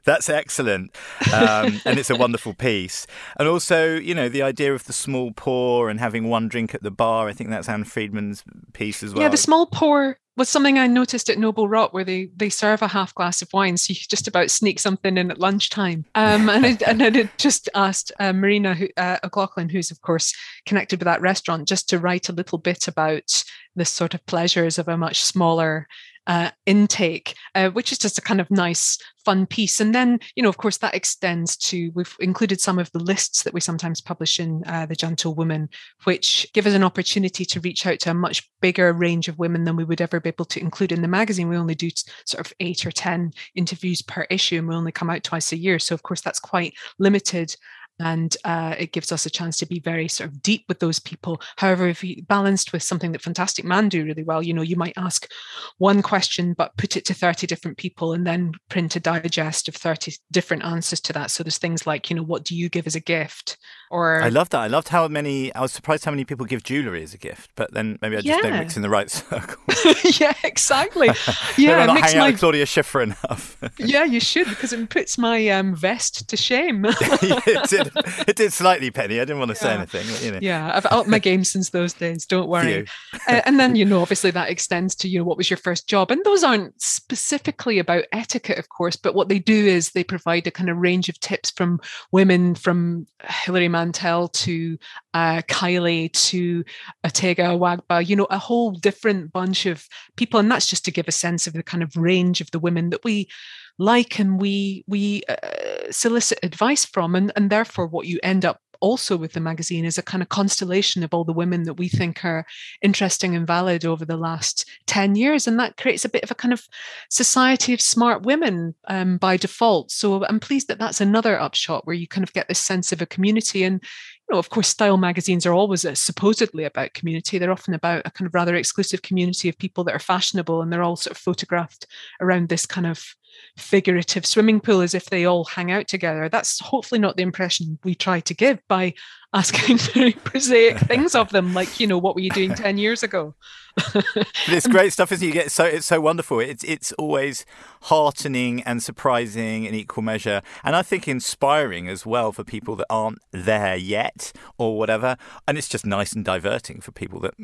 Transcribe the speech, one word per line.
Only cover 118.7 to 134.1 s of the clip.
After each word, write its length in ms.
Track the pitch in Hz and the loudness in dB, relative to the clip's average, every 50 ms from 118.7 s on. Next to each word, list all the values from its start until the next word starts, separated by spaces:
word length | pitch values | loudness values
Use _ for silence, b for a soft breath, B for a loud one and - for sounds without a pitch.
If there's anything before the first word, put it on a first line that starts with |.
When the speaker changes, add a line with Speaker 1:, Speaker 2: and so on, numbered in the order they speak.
| 160 _ _ - | -8 _ _ -6
Speaker 2:
um, 300 | 190 190 185 185 180 175 | -4 -2 0 0 2 2
by 180 | 196 185 185 | 4 4 4
default. 560 | 180 - 190 - - 233 233 202 160 - - | 2 0 -4 -2 2 4 4 4 2 0 -4
So 320 | - - - 208 196 196 196 | -6 -2 0 0 2 0 0
I'm 140 | - 214 220 | 0 -2 -2
pleased 280 | - - 285 277 - - | 0 0 -2 -2 0 -2
that 120 | - 202 | -4 -4
that's 200 | 220 220 - - | -4 -4 0 2
another 400 | 202 202 202 226 226 233 202 - | 2 4 4 4 4 2 0 0
upshot 460 | 151 143 - - - - 160 - - | -2 -2 -2 -4 -2 -2 -4 -6 -4
where 80 | 160 170 | -6 -6
you 140 | 175 170 - | -6 -6 -6
kind 160 | - 196 190 | -4 -4 -4
of 80 | - | -2
get 160 | _ 185 - - | _ -6 -4 -2
this 100 | 175 - | -2 -2
sense 320 | - - 190 180 175 - | 0 0 -2 -2 0 -2
of 100 | 185 160 | -4 -4
a 60 | 170 | -4
community. 560 | - - 185 185 202 214 220 214 - - 196 | -6 -2 0 2 2 2 2 0 0 0 0
And, 180 | 185 185 190 185 B B B B B B B B _ - | 2 2 0 -2 B B B B B B B B _ -2
you 60 | 392 | -2
know, 40 | 180 | -2
of 120 | - - | -2 0
course, 160 | - 226 190 | -2 0 0
style 300 | - - - 220 202 196 | 0 2 2 4 4 6
magazines 500 | 190 185 175 175 180 170 - 185 175 170 | 4 4 2 0 -2 0 0 0 2 2
are 80 | 180 175 | 2 4
always, 300 | 180 208 202 190 165 - | 4 4 2 0 -2 -2
uh, 100 | 165 135 | -2 -2
supposedly 720 | - - - 170 - 185 202 220 - 233 - - 160 156 | -2 -2 -2 -2 2 2 2 4 2 0 -2 -2 -6 -8
about 280 | 143 _ - 131 - | -6 _ -6 -6 -6
community. 460 | _ - - 165 165 160 - - - 185 | _ -6 -4 -4 -4 -4 -4 -4 -2 0
They're 140 | 180 180 | 0 0
often 220 | 185 185 - - 175 | 0 -2 -2 -4 -4
about 280 | 156 - 170 170 165 - | -2 0 0 0 0 -4
a 60 | - | -8
kind 160 | _ - 190 | _ -6 -6
of 80 | 175 160 | 0 0
rather 220 | 180 175 175 175 | 2 2 2 2
exclusive 460 | 175 - - - - 190 - - 180 | 2 0 -2 -2 -2 -2 -2 -4 -6
community 460 | - - 190 185 175 180 180 - - 175 | -4 -2 0 0 0 0 -2 -2 -2 -4
of 100 | 160 _ | -4 _
people 260 | - 185 _ - 175 | -8 -6 _ -4 -4
that 100 | 170 107 | -2 -4
are 60 | 151 | -4
fashionable, 600 | - - 185 190 - - - 190 165 165 165 165 | -2 0 0 0 0 -2 -2 -2 -2 0 -2 -2
and 120 | 165 165 | -2 -2
they're 100 | 170 170 | -2 0
all 140 | 175 170 170 | 0 0 -2
sort 200 | 170 - - - | -2 -6 -8 -8
of 60 | - | -4
photographed 640 | - 185 180 - - _ 175 175 170 - - _ - B B B B B B B | -4 -4 -2 -2 -4 _ -2 -2 -2 -6 -12 _ -20 B B B B B B B
around 280 | - 185 185 180 170 165 | 0 2 2 2 2 0
this 180 | 170 165 - | 0 -2 -2
kind 200 | - - 190 175 165 | -4 -4 -2 -2 -2
of 160 | 165 - - - - _ B B B B B B B | -4 -6 -10 -20 -20 _ B B B B B B B
figurative 720 | - - - - 196 185 190 175 175 175 - | -20 -2 2 4 4 4 4 2 2 0 0